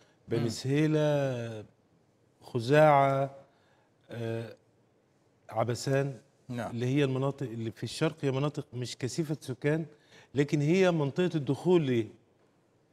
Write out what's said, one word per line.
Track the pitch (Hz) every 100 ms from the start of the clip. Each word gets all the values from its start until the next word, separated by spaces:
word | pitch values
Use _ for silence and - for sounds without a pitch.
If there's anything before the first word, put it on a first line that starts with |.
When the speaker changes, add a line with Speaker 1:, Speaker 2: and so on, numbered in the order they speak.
| _ _ -
Speaker 1:
بني | 117
Speaker 2:
مم. | 120
Speaker 1:
سهيلة، | 107 127 143 156 151 151 147 135 123 117 110 104 _ _ _ _ _ _ _
خزاعة، | - 123 113 147 156 143 139 135 139 - - _ _ _ _ _ -
آه، | 117 113 113 113 - _ _ _ _ _ _ _ _ -
عبسان، | 110 113 117 - 135 139 123 _ _ -
Speaker 2:
نعم. | 120 110
Speaker 1:
اللي | 117 123
هي | 139
المناطق | 139 131 139 135 127
اللي | 117 113
في | -
الشرق، | 120 - 160 156
هي | 139
مناطق | 131 147 147 -
مش | 120 123 -
كثيفة | 123 - 151 151
سكان، | - 123 147 160 160 - _ - -
لكن | 123 143 151
هي | 143 185 185
منطقة | 170 139 151 180
الدخول | 165 127 - 170 180 139
ل-، | 120 104 - _ _ _ _ _ _ _